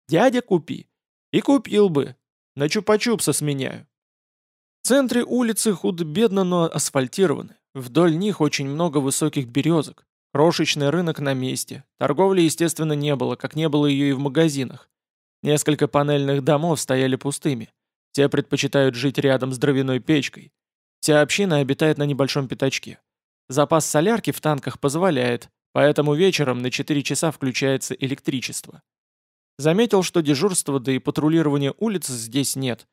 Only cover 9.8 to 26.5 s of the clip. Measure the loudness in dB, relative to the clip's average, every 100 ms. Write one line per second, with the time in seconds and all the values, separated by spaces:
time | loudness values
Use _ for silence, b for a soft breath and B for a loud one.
9.8 | 0 -8 _ _ _ 2 4 4 0 0
10.8 | 0 0 -2 -4 -4 -4 -4 -6 -10 -14
11.8 | -18 -4 -2 2 2 4 2 2 -2 -2
12.8 | -2 -2 0 0 -2 -4 -6 -4 0 2
13.8 | 2 2 0 0 0 2 2 0 -6 -10
14.8 | _ _ _ _ _ _ 0 0 2 0
15.8 | 2 2 2 0 0 0 0 0 0 -2
16.8 | -2 0 0 -2 -4 -6 -4 -4 -8 _
17.8 | _ _ _ 0 2 2 -2 -2 0 2
18.8 | 2 2 -2 0 2 2 0 -2 0 2
19.8 | 0 -2 0 0 0 -8 -20 _ _ _
20.8 | _ _ 2 4 4 2 2 2 0 2
21.8 | 2 2 0 0 0 -2 -4 -4 -4 -4
22.8 | -8 -16 _ _ _ _ -4 0 2 2
23.8 | 2 0 2 0 -2 -4 -2 -2 -4 -4
24.8 | -2 0 0 0 0 -4 -8 _ _ 2
25.8 | 4 4 2 2 2 2 0